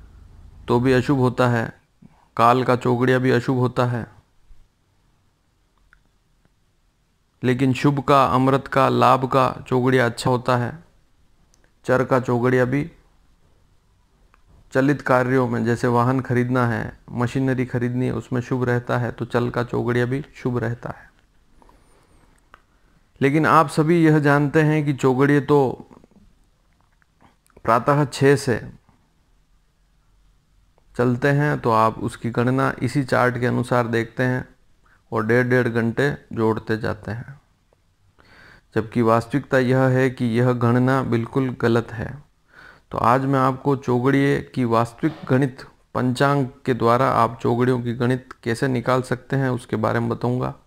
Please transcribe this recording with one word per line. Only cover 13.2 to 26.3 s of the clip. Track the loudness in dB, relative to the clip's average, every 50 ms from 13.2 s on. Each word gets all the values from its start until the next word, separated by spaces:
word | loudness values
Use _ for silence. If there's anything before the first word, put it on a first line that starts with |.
| _ _ _ _ _ _ _ _ _ _ _ _ _ _ _ _ _ _ _ _ _ _ _ _ _ _ _ _ _ _
चलित | -2 0 2 2 0 0
कार्यों | 0 0 2 2 2 2 0 0 0 0
में, | -2 -2 -2
जैसे | -2 -2 0 0 0
वाहन | 2 2 2 0 0 -2
खरीदना | -2 -2 -2 -2 0 0 0 0 0
है, | 0 -2 -4 -6 -10 -12 -16 _ -10
मशीनरी | -6 -4 -4 -2 -2 -2 -2 -2 -2 -2 -4
खरीदनी | -4 -4 -4 -4 -4 -2 -2 -4
है, | -4
उसमें | -4 -6 -6 -6 -6 -6
शुभ | -4 -4 -4 -2 -2
रहता | -2 -2 -2 -2 -4 -4 -4
है, | -4 -4
तो | -6 -8 -8
चल | -4 -2 -2 -2 -2
का | -4 -4 -6
चौगड़िया | -4 -4 -4 -2 -2 0 0 -2
भी | -2 -4 -6 -8 -10 -12
शुभ | -8 -6 -4 -4 -4
रहता | -4 -4 -6 -8 -10 -12
है। | -14 -14 -18 -20 _ _ _ _ _ _ _ _ _ _ _ _ _ _ _ _ _ _ _ _ _ _ _ _ _ _ _ _ -20 -20 _ _ _ _ _ _ _ _ _ _ _ -2
लेकिन | 0 2 2 2 4
आप | 4 4 4 4 2
सभी | 0 0 2 2 4 4 4
यह | 4 4 4
जानते | 4 4 4 4 2 2 2 2
हैं | 2 2 2 0 0
कि | -2
चौगड़िए | -2 0 2 2 2 4 4 4 4 2
तो | 2 2 2 2 2 0 -2 -8 -14 -20 -20 -20 _ _ _ _ _ _